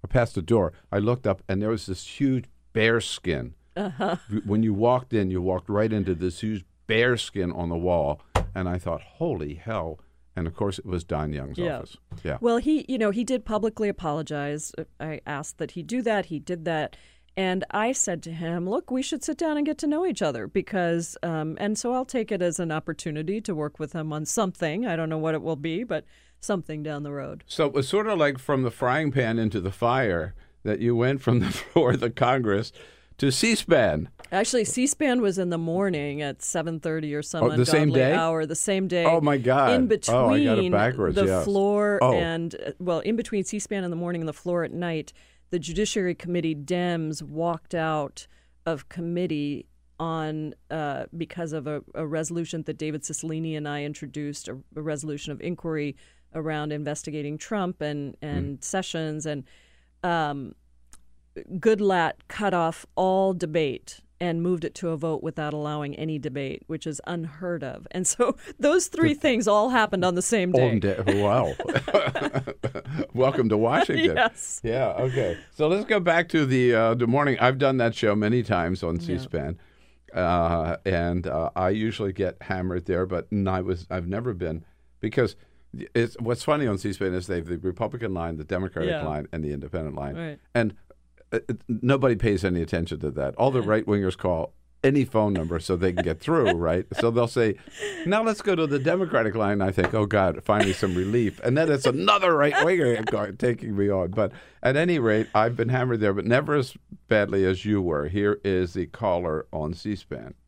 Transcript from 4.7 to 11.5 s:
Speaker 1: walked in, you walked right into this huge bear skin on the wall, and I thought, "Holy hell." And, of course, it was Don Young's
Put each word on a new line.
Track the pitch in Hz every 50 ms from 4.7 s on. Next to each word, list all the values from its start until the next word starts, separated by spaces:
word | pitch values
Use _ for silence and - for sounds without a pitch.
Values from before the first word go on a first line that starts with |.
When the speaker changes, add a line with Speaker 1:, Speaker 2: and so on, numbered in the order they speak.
| 101
Speaker 1:
walked | 98 110 120 127 127 127 - 117
in, | 107 98 92
you | 92 90
walked | 87 92 92 90 - -
right | 101 101 110 110 110
into | 104 95 92 90
this | 80 90 92 85 -
huge | - 107 110 98 90 _ _ _ _
bear | - 110 113 120 123 123
skin | 113 - - - 98 90 87
on | - - 85 85
the | 85
wall, | 82 87 90 87 85 73 71 73 - - _ _ - - - -
and | 95 92
I | 90 90
thought, | 87 - 92 82 76
"Holy | - - _ _ 160 170 131 85 76 73 78
hell." | 82 - 113 110 101 82 82 78 - - _ _ _ _ _ _
And, | 95 85
of | 82 82
course, | - 107 101 95 -
it | -
was | - 90 87 85
Don | - 85 76 76 76 76
Young's | 71 67 69